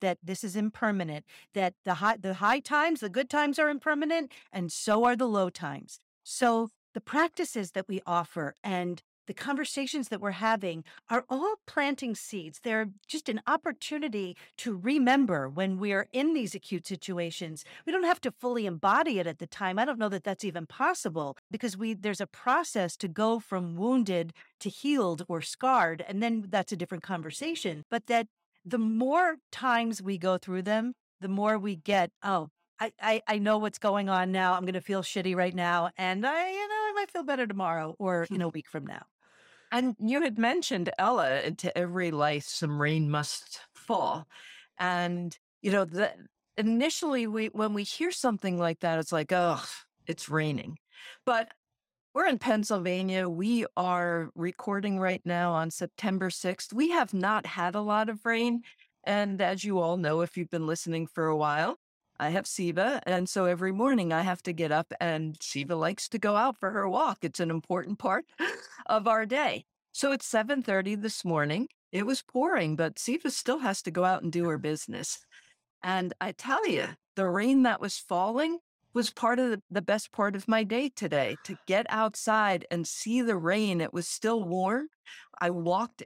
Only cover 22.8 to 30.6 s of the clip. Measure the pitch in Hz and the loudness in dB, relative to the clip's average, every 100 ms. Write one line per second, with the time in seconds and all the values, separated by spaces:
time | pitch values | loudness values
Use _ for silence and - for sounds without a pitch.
22.8 | 180 - 190 160 220 226 - 185 175 170 | -2 -2 -6 0 2 2 -2 -4 -4 -2
23.8 | 220 262 202 175 165 - - - 202 - | 2 2 2 0 -2 -8 -20 -10 -10 -4
24.8 | 285 285 190 160 180 170 - - 262 254 | 0 2 2 0 -4 -6 -6 -2 2 4
25.8 | 170 165 - 196 233 226 196 196 185 185 | 4 0 -6 -2 0 0 0 0 0 -4
26.8 | 175 175 - 175 156 - 302 330 190 151 | -6 -6 -6 -6 -6 -8 -6 -4 -4 -6
27.8 | - 233 - 233 220 _ _ _ 180 247 | -4 -4 0 0 0 _ _ _ -4 0
28.8 | 220 220 254 311 359 320 _ - 254 233 | 2 2 4 4 4 0 _ -4 0 2
29.8 | 233 208 190 196 185 180 - 185 | 0 -4 -4 -2 2 0 0 -4